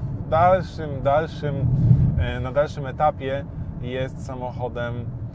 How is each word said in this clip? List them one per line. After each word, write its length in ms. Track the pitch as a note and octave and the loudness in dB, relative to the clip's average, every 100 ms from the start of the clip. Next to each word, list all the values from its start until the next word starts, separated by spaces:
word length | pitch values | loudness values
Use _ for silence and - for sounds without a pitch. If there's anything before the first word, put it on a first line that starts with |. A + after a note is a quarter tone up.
| - - - | -6 -6 0
w 20 | |
dalszym, 760 | D#3+ F3+ F#3 - - D3+ C3+ | 4 6 4 2 -6 -6 -2
dalszym, 520 | C3+ D3 D#3+ - D3 C3+ - - - - - - | 2 2 0 -4 -4 0 2 4 6 6 6 2
e, 220 | B2 B2 | 0 -2
na 120 | B2+ | -2
dalszym 340 | C3 D3 D3 C3 | 0 0 -2 -6
etapie 580 | B2+ D3+ C#3+ C3+ C#3 E3 - - - | 0 0 2 -2 -4 -6 -8 -8 -8
jest 440 | B2 B2+ C3 - B2 | -6 -4 -4 -6 -10
samochodem, 680 | B2+ B2+ B2 B2 A#2+ A#2+ A#2+ A2 - - | -8 -8 -6 -6 -4 -6 -6 -8 -8 -8